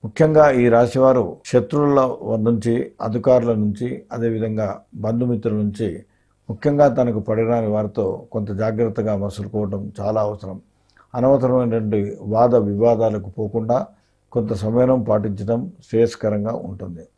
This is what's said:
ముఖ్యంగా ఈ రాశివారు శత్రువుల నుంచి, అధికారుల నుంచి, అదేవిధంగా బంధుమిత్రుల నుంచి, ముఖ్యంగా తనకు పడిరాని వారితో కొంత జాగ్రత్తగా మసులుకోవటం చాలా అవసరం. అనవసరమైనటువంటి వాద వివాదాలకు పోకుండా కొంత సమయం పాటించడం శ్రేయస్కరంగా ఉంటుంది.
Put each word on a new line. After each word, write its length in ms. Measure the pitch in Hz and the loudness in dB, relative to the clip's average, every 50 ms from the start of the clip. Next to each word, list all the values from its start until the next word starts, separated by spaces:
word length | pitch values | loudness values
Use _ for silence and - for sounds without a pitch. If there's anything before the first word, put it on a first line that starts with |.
| - | -12
ముఖ్యంగా 480 | 107 - - 156 156 156 156 151 147 | -12 2 2 2 6 6 6 6 6
ఈ 180 | 131 123 120 120 | 6 4 4 6
రాశివారు 680 | 117 117 120 120 - 131 131 131 131 127 104 87 - - _ | 6 6 4 4 4 4 4 6 6 4 0 -2 -6 -12 _
శత్రువుల 540 | - - 123 120 - - 147 147 147 143 139 131 127 - - - 107 110 110 | 0 0 0 0 2 -2 0 2 4 4 4 2 2 -2 -6 -4 -4 -2 0
నుంచి, 500 | 107 117 117 110 92 117 117 123 135 - _ _ | 0 0 0 0 0 -2 -2 -2 -4 -6 _ _
అధికారుల 520 | - 110 107 120 101 135 127 123 117 120 117 | -8 -6 -4 -2 2 4 4 4 4 2 0
నుంచి, 500 | 107 104 104 98 - 120 123 131 - - _ | 0 0 -2 -2 -4 -6 -8 -8 -10 -12 _
అదేవిధంగా 680 | - 123 117 117 113 110 110 110 107 107 107 95 - - _ _ - | -8 -4 -2 -2 -2 -2 -4 -4 -2 -4 -4 -4 -6 -10 _ _ -14
బంధుమిత్రుల 640 | 113 104 110 117 117 127 123 120 107 - 117 104 | -8 -4 -4 -2 -2 0 0 -2 -2 -2 -2 -2
నుంచి, 460 | 107 107 104 101 - 113 98 78 85 - _ _ _ _ _ _ _ _ - | 0 -2 -4 -4 -4 -6 -6 -6 -8 -16 _ _ _ _ _ _ _ _ -14
ముఖ్యంగా 380 | 107 - - 147 143 143 147 | -12 -2 -2 0 4 4 4
తనకు 320 | 143 117 131 127 120 110 107 | 4 4 2 0 0 0 -4
పడిరాని 480 | 101 113 110 110 113 113 120 117 113 | -2 -2 -2 0 0 0 0 0 0
వారితో 600 | 104 104 107 107 101 - - 104 98 - - - _ | 0 -2 -2 -2 -4 -4 -4 -4 -2 -4 -6 -12 _
కొంత 200 | - 113 104 104 | -8 -6 -6 -6
జాగ్రత్తగా 640 | 101 95 107 110 110 107 120 110 107 - 104 110 104 | -4 -4 -2 -2 0 -2 -2 -2 -2 -2 -2 -2 -2
మసులుకోవటం 760 | 98 101 98 95 104 101 101 - 107 107 95 104 98 101 101 - - | -2 -4 -6 -6 -8 -10 -6 -4 -4 -4 -4 -4 -8 -8 -10 -12 -8
చాలా 220 | - 104 110 110 | -6 -2 -2 0
అవసరం. 400 | 107 104 107 104 - 95 92 - _ _ _ _ _ _ _ _ _ _ - | -2 -2 -4 -8 -12 -14 -14 -14 _ _ _ _ _ _ _ _ _ _ -4
అనవసరమైనటువంటి 1000 | 123 120 131 139 131 123 127 127 127 123 117 113 113 107 107 104 104 101 101 - - | 0 2 4 4 4 4 2 2 2 2 0 -2 -2 -2 0 0 0 -2 -2 -6 -10
వాద 340 | - 104 107 110 120 123 120 | -8 -2 2 4 4 6 6
వివాదాలకు 720 | 120 107 101 101 101 113 120 117 107 113 110 107 104 95 98 | 4 2 2 0 2 4 4 4 4 2 0 0 -2 -6 -10
పోకుండా 580 | - - 110 104 107 117 110 110 120 131 - - _ _ _ _ _ _ _ _ | -8 -8 -8 -4 -4 -4 -2 0 -2 -2 -2 -6 _ _ _ _ _ _ _ _
కొంత 220 | - 123 110 107 113 | -4 -4 -2 -2 -4
సమయం 500 | 95 95 107 113 120 123 127 131 127 107 | -4 -4 -2 2 2 2 4 2 0 2
పాటించడం 680 | 110 107 107 104 110 98 98 101 98 113 117 131 185 - _ - _ | 0 0 0 0 -2 -6 -6 -4 -4 -4 -4 -4 -8 -14 _ -14 _
శ్రేయస్కరంగా 640 | - 113 117 113 - - - 107 107 104 101 110 120 | 2 2 2 2 0 -4 -4 -2 -2 -2 -4 -4 -6
ఉంటుంది. 480 | - - - 98 92 104 92 87 82 80 _ _ | -8 -10 -12 -12 -12 -12 -14 -14 -16 -18 _ _